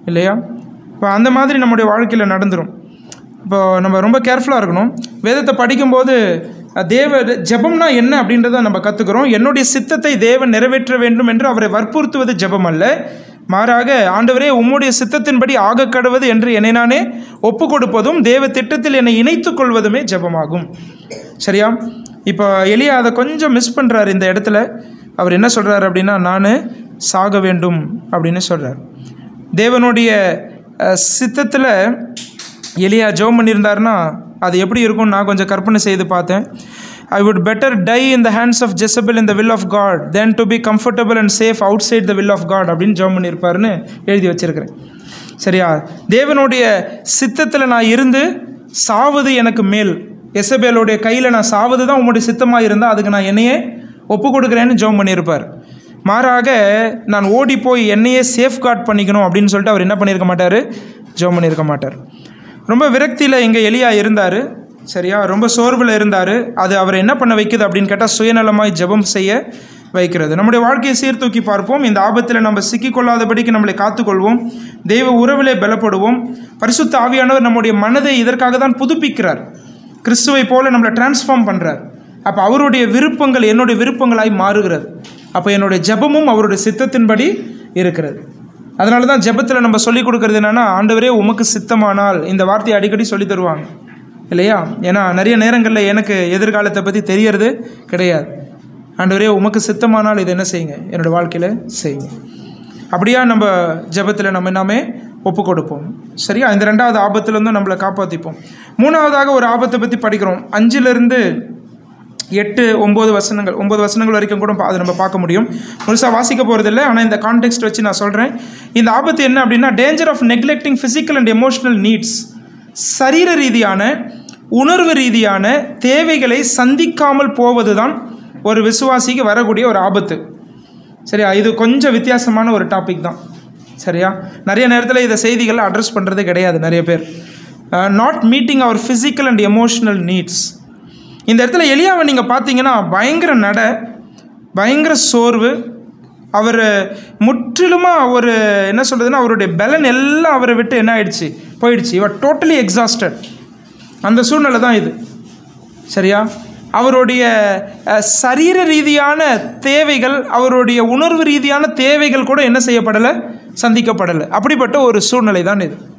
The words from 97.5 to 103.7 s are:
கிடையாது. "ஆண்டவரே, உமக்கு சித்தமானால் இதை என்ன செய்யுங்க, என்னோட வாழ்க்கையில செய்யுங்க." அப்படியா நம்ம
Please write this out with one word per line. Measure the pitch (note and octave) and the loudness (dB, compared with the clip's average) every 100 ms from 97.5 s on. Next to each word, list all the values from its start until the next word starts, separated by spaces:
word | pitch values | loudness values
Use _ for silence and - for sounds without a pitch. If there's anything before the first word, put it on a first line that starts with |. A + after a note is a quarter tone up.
| - - - - | -2 -12 -18 -8
கிடையாது. | F3 F3+ D#3+ - - - - - - - - | -2 0 -2 -4 -14 -18 -20 -20 -20 -16 -4
"ஆண்டவரே, | F#3 G3 G#3+ | -2 2 2
உமக்கு | G3+ G3+ G#3+ A3 | 2 0 0 -4
சித்தமானால் | - A#3 A3 G#3+ G3+ | -2 2 2 2 0
இதை | F#3 F3+ | -2 -2
என்ன | F3+ | -4
செய்யுங்க, | F3 D#3 C#3+ F3 | -6 -8 -10 -10
என்னோட | F3 E3 | -4 -2
வாழ்க்கையில | E3+ E3+ E3+ F3+ A3+ - - | 0 -2 -4 -4 -4 -10 -8
செய்யுங்க." | D#3 C#3 C#3 - - - - - - - - | -8 -8 -12 -16 -20 -20 -20 -20 -20 -20 -6
அப்படியா | F3 F3+ B3+ B3 | -2 2 2 2
நம்ம | A3 G#3 F#3 E3+ | 2 2 0 -2